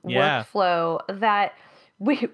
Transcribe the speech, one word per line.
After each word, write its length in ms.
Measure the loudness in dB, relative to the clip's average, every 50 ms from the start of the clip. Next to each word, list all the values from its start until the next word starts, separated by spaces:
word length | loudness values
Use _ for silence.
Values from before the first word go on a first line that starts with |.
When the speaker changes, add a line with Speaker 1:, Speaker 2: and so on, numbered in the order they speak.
| -6
Speaker 1:
Yeah. 380 | -2 0 2 2 2 0 -2 -4
Speaker 2:
workflow 560 | -4 -2 0 2 2 2 0 0 -2 -2 -4 -6 -8
that 460 | -4 0 0 2 2 2 0 -2 -4 -10 -20 -20 -20 -20 _ _ _ -4
we, 280 | -2 0 0 0 -2 -4